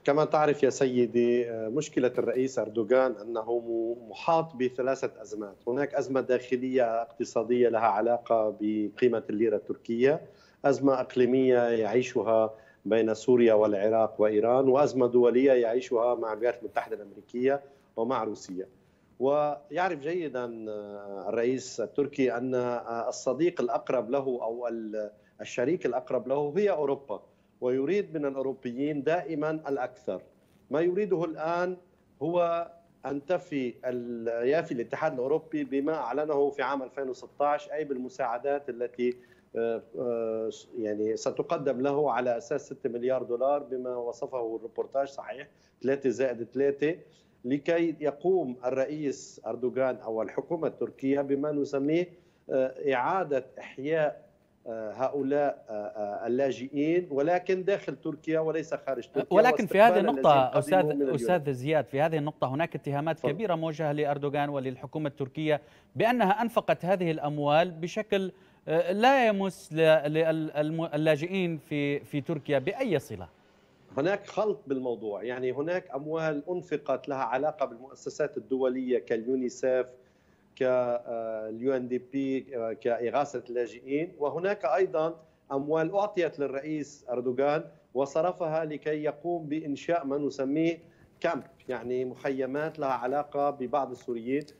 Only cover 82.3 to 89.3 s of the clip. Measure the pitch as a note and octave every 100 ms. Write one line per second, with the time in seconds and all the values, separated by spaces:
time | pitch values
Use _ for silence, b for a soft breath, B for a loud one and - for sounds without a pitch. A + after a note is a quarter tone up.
82.3 | C3+ A#2+ B2+ A2+ G#2+ A#2+ A#2 A#2 B2 C#3+
83.3 | B2 A#2+ A#2+ A#2 A#2 C3 C#3+ F3 E3 C#3+
84.3 | D3 F#3 G3+ E3 F3 F#3 D#3+ D#3+ E3 b
85.3 | b b C#3 C#3+ D#3+ D#3+ G3 G#3 F#3+ D#3+
86.3 | - C#3 C3+ D3+ D#3 C3+ - - A#2+ B2
87.3 | B2+ C#3 D3+ E3 b b B2 C#3 D#3+ E3+
88.3 | F3+ E3 D#3+ D#3 D3+ D3+ D3+ D3+ C#3+ E3+